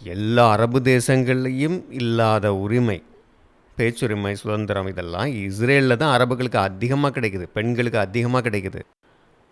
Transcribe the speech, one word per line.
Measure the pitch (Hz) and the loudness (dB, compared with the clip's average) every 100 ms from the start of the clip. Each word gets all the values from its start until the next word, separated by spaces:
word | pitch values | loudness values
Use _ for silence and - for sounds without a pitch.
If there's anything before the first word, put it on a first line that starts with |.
| - | -10
எல்லா | 92 107 120 120 | -4 2 6 6
அரபு | 104 117 131 127 | 6 2 2 4
தேசங்கள்லயும் | 127 120 131 123 127 131 131 151 180 - | 2 4 2 2 0 -2 -2 -2 -4 -8
இல்லாத | 127 117 113 113 110 101 98 | -4 -2 2 2 2 2 0
உரிமை, | 101 120 120 92 - - _ _ _ _ _ - | 0 0 0 -2 -10 -20 _ _ _ _ _ -4
பேச்சுரிமை, | 117 117 120 104 101 101 | -2 -2 -4 -2 -4 -4
சுதந்திரம் | 107 107 104 98 95 | -4 -4 -2 -4 -4
இதெல்லாம் | 90 87 87 131 120 | -6 -8 -4 -4 -4
இஸ்ரேல்ல | 98 98 120 139 131 117 | -6 -2 2 4 4 2
தான் | 156 123 | 2 2
அரபுகளுக்கு | 123 127 127 113 | 2 0 -2 0
அதிகமா | 98 95 120 139 143 | -2 -2 -2 0 0
கிடைக்குது, | 135 113 95 87 | -2 -4 -4 -6
பெண்களுக்கு | - 113 120 120 113 | -4 -2 0 0 0
அதிகமா | 98 113 120 127 | 0 0 0 0
கிடைக்குது. | 117 104 95 - - _ _ _ _ _ _ | 0 -2 -4 -8 -14 _ _ _ _ _ _